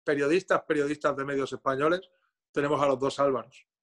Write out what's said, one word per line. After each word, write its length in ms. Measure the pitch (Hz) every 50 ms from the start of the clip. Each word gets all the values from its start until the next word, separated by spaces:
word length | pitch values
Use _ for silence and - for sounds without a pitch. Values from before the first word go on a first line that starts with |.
| -
periodistas, 600 | 165 151 139 143 143 165 190 185 - 185 - -
periodistas 520 | - 156 147 143 143 151 147 - 147 139
de 80 | 135 135
medios 260 | 143 143 135 135 127
españoles, 580 | 135 - - 143 135 135 147 160 175 185 - _ _ _ _ _ _ _ _ _
tenemos 300 | - 151 143 143 151 135
a 60 | 143
los 120 | 143 135 127
dos 200 | 139 135 - -
Álvaros, 480 | 139 143 135 117 113 - - - _ _ _ _